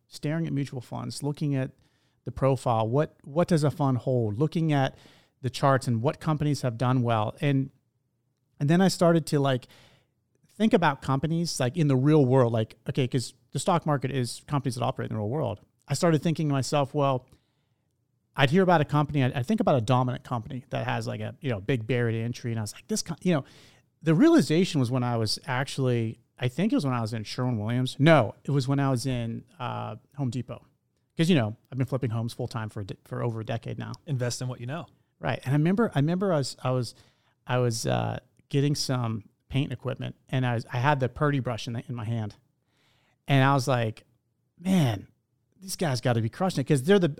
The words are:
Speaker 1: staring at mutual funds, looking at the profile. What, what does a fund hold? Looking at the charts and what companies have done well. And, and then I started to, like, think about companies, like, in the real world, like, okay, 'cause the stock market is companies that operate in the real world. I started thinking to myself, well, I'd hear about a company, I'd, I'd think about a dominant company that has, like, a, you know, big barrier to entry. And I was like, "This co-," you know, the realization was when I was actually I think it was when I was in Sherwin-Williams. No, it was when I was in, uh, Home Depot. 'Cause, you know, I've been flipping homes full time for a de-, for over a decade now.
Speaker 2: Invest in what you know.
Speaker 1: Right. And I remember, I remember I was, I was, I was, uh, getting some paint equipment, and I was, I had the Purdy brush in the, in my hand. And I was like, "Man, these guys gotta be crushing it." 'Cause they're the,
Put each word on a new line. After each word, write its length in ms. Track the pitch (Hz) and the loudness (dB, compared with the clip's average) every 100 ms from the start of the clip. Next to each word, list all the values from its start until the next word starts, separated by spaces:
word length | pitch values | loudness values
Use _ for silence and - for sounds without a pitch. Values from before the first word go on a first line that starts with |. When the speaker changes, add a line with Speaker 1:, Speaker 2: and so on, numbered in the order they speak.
| _ | _
Speaker 1:
staring 360 | - 147 160 165 | -10 -6 -4 -4
at 60 | |
mutual 300 | 139 135 135 | -4 -4 -8
funds, 420 | - 123 120 117 | -12 -10 -10 -8
looking 320 | 139 151 151 135 | -6 -4 -2 -2
at 160 | 135 - _ _ _ _ - | -4 -8 _ _ _ _ -14
the 80 | |
profile. 520 | - 135 131 131 113 110 | -2 0 2 2 0 2
What, 300 | 131 156 _ | 0 -2 _
what 240 | - 139 175 | -6 -2 2
does 160 | 170 | 2
a 80 | 147 | 2
fund 280 | 131 139 127 | 0 0 0
hold? 380 | - 127 110 104 | 0 0 0 0
Looking 360 | 151 175 160 | -2 0 0
at 240 | 143 135 - - _ _ _ | 2 0 -4 -18 _ _ _
the 80 | 127 | -8
charts 380 | - 139 135 127 | 0 2 2 2
and 140 | 117 | 0
what 180 | 127 - | -2 -2
companies 440 | - 151 147 139 | -2 0 0 0
have 140 | 131 117 | -2 -2
done 240 | 127 131 | 0 2
well. 340 | 120 113 107 - | 2 0 0 -2
And, 320 | 147 135 139 - _ _ _ _ _ _ _ - | 0 0 -2 -8 _ _ _ _ _ _ _ -4
and 100 | 147 | 2
then 120 | 170 | 4
I 80 | 190 | 4
started 360 | - 170 170 147 | 4 4 4 2
to, 120 | 147 | 0
like, 280 | 139 131 - - _ _ _ _ _ _ _ - | 2 -2 -6 -20 _ _ _ _ _ _ _ 0
think 160 | 214 | 4
about 300 | 220 165 139 | 4 4 2
companies, 580 | - 135 151 165 170 - | 0 0 0 -2 -2 -2
like, 160 | 127 120 | -2 2
in 100 | 143 | 2
the 80 | 131 | 4
real 280 | 139 156 | 6 6
world, 300 | 127 135 120 | 6 6 4
like, 220 | 113 110 - - | 2 -2 -6 -6
okay, 200 | 143 127 | -2 0
'cause 260 | 135 - - _ | -2 -4 -12 _
the 60 | 147 | -4
stock 300 | - 170 - | 0 0 0
market 240 | 143 127 | -2 -2
is 320 | 135 123 - - | -4 -4 -8 -4
companies 300 | 147 131 120 | -2 -2 -2
that 80 | |
operate 260 | 120 127 113 | -2 -2 -6
in 60 | 107 | -4
the 40 | |
real 100 | 104 | -4
world. 300 | 143 123 104 _ _ - | -4 -4 -6 _ _ -6
I 80 | 139 | 0
started 260 | 175 156 | 2 4
thinking 260 | 175 160 156 | 2 0 0
to 40 | |
myself, 400 | 139 123 147 135 | 0 0 0 0
well, 320 | 147 139 131 - _ _ _ _ _ _ _ _ _ _ - | 0 0 0 -4 _ _ _ _ _ _ _ _ _ _ 0
I'd 160 | 139 | 4
hear 100 | 175 | 4
about 200 | 180 170 | 6 4
a 40 | 151 | 4
company, 380 | 147 147 147 | 0 0 2
I'd, 100 | 127 | 0
I'd 140 | 139 123 | 0 -2
think 120 | 220 | 0
about 160 | 202 143 | 2 2
a 60 | |
dominant 420 | 107 127 127 127 | 4 2 2 -4
company 400 | - 123 107 127 - | -6 -8 -6 -12 -8
that 160 | 131 120 | -6 -4
has, 220 | 120 113 | -4 -6
like, 140 | 110 | -8
a, 140 | 107 117 | -10 -8
you 80 | 147 | -6
know, 100 | 107 | -4
big 280 | 98 135 110 | -2 -4 -2
barrier 320 | 123 120 113 | 0 0 -2
to 40 | |
entry. 280 | 117 120 120 | -4 -6 -6
And 80 | 113 | -6
I 20 | |
was 120 | 104 | -6
like, 140 | - - | -10 -6
"This 140 | 214 | -6
co-," 140 | - - | -6 -4
you 100 | 180 | 0
know, 100 | 156 - - - _ _ _ | 0 -2 -14 -20 _ _ _
the 100 | 151 | 2
realization 640 | 160 311 330 156 156 185 147 | 4 6 6 6 2 2 2
was 120 | 117 | 0
when 120 | 127 | 0
I 140 | 123 117 | 0 0
was 220 | 110 - - | -2 -4 -4
actually 720 | 127 135 - 131 120 113 - _ - | -4 -4 -2 0 0 -2 -6 _ -6
I 60 | 127 | -6
think 240 | - 208 | -2 0
it 20 | 277 | 0
was 100 | 143 | 0
when 80 | 123 | -2
I 60 | |
was 120 | 110 | -4
in 100 | 117 | -6
Sherwin-Williams. 720 | 104 - 127 117 107 120 127 - | -8 -4 -2 -2 -2 -2 -2 4
No, 360 | 147 160 104 - | 6 6 4 -4
it 80 | - | -4
was 160 | 143 127 | -2 0
when 120 | 139 | 0
I 100 | 139 | 0
was 160 | 131 131 | 0 -2
in, 400 | 127 117 113 - - | -4 -6 -8 -14 -10
uh, 360 | 123 113 110 113 _ - | -8 -8 -8 -12 _ -6
Home 140 | 131 | -6
Depot. 340 | 123 120 120 - _ _ _ _ - | -4 -8 -14 -18 _ _ _ _ -2
'Cause, 140 | 165 | 2
you 60 | 170 | 4
know, 200 | 107 113 _ | 2 -4 _
I've 60 | 127 | -6
been 80 | 135 | -4
flipping 220 | 127 127 | -2 -4
homes 240 | 113 117 | -4 -6
full 140 | - 120 | -6 -8
time 220 | 120 110 | -8 -8
for 120 | 110 | -10
a 20 | |
de-, 140 | 98 117 _ | -12 -14 _
for 160 | 123 | -6
over 180 | 123 113 | -4 -6
a 60 | 110 | -6
decade 320 | 117 127 117 | -8 -8 -10
now. 160 | 110 - - | -10 -12 -6
Speaker 2:
Invest 340 | 135 123 - | -4 -4 -6
in 60 | 127 | -8
what 120 | 123 | -8
you 60 | 120 | -10
know. 220 | 156 - _ _ _ | -10 -12 _ _ _
Speaker 1:
Right. 200 | 156 123 131 | -6 -4 0
And 80 | |
I 40 | 143 | 2
remember, 340 | 156 196 233 | 2 2 2
I 60 | 143 | 2
remember 340 | 143 180 196 | 0 0 0
I 40 | 156 | 0
was, 200 | 131 - | -2 -6
I 80 | 131 | -4
was, 240 | 127 117 - _ _ _ _ - | -2 -4 -10 _ _ _ _ -4
I 140 | 127 | 0
was, 260 | 123 113 135 | 0 -2 -2
uh, 320 | 123 113 110 - _ _ | -2 -2 -6 -12 _ _
getting 240 | 143 143 | -2 0
some 500 | 147 - 127 117 110 - _ _ | 0 -2 -4 -4 -6 -10 _ _
paint 240 | 135 143 | -4 -4
equipment, 440 | 131 127 120 127 - _ | -6 -8 -8 -10 -12 _
and 160 | 131 127 | -2 -2
I 100 | 117 | -2
was, 100 | - | -4
I 40 | 123 | -2
had 220 | 135 147 | 0 0
the 100 | 127 | -2
Purdy 300 | - 151 143 | -2 0 0
brush 280 | 123 113 - | -4 -8 -8
in 60 | |
the, 100 | 117 - | -10 -8
in 60 | |
my 120 | 120 107 | -8 -6
hand. 300 | 117 107 - _ _ _ _ _ _ _ _ - | -4 -6 -10 _ _ _ _ _ _ _ _ 0
And 160 | 139 | 4
I 100 | 135 | 4
was 140 | 139 131 | 4 2
like, 360 | 123 113 - _ _ _ _ _ _ | 0 -2 -6 _ _ _ _ _ _
"Man, 480 | 175 190 139 104 - _ _ _ _ _ | 0 2 2 0 -8 _ _ _ _ _
these 160 | 190 - | -14 -4
guys 260 | 170 127 | -2 0
gotta 200 | 139 117 | 0 0
be 80 | 110 | -2
crushing 320 | - 185 151 | -2 -2 -2
it." 20 | 131 | 0
'Cause 140 | 147 | 0
they're 160 | 135 202 | 4 4
the, 180 | 170 147 | 4 0